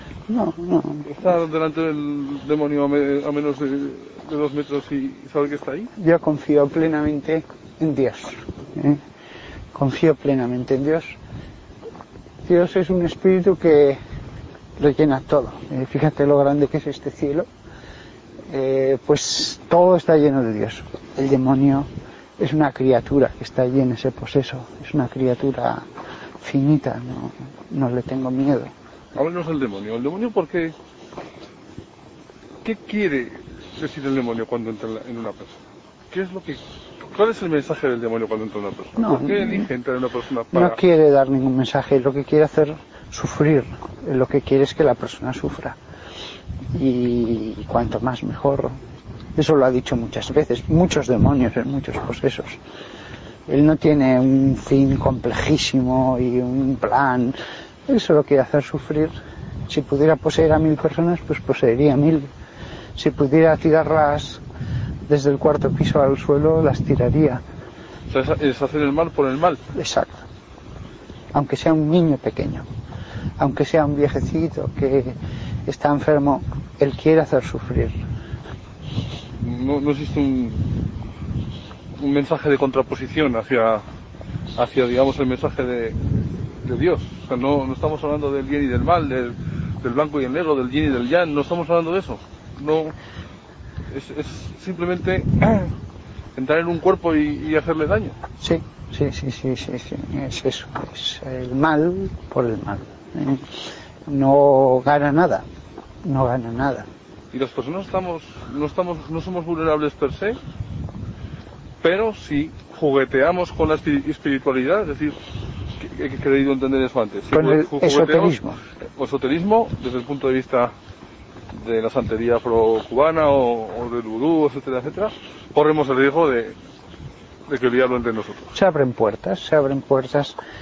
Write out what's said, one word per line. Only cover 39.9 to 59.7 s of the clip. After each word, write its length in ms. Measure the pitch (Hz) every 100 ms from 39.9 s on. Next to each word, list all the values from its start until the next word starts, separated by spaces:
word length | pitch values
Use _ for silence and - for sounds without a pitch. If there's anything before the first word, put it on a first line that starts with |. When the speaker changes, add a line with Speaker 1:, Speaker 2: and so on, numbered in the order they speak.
| 127
Speaker 2:
una 100 | 127
persona 320 | 123 117 127
Speaker 1:
no 180 | 117 -
Speaker 2:
para 160 | 175
Speaker 1:
quiere 360 | 113 185 165 151
dar 180 | 139 135
ningún 260 | 135 131
mensaje, 460 | 131 131 143 131 139
lo 140 | 131
que 100 | 135
quiere 220 | 135 151 151
hacer 280 | - 151 156 - - -
sufrir, 520 | - - - 151 151 120 - - - -
lo 160 | 127 127
que 140 | 143
quiere 240 | - 139
es 80 | 135
que 100 | -
la 120 | 151
persona 400 | 120 - - 127
sufra. 420 | 127 147 - - - - - - - - - - - - 123
Y 840 | 135 123 123 120 117 117 110 107 104
cuanto 320 | 131 117 110
más 220 | 123 120
mejor. 480 | 104 - 139 139 127 131 - - - - - -
Eso 180 | 151
lo 120 | 156 131
ha 40 |
dicho 260 | 123 - 120
muchas 360 | 113 113 -
veces, 320 | 127 151 120 -
muchos 380 | 156 180 156 123
demonios 460 | 120 117 143 123 117
en 120 | 120
muchos 240 | 139 - -
posesos. 480 | - 117 139 - - - - - - - - - - - -
Él 180 | 135 151
no 100 | 156
tiene 420 | 160 151 131 127
un 380 | 131 135 135 131
fin 400 | - 139 139 139
complejísimo 1200 | 139 131 123 101 - 151 - 135 127 127 131 127
y 200 | 127 123
un 380 | 123 131 135 135
plan. 540 | 107 120 139 127 123 - - - - - -
Él 140 | 254
solo 240 | - 156
quiere 200 | 143 139
hacer 180 | 123 147
sufrir. 480 | - 147 - 151 156 - - - - -
Si 140 | -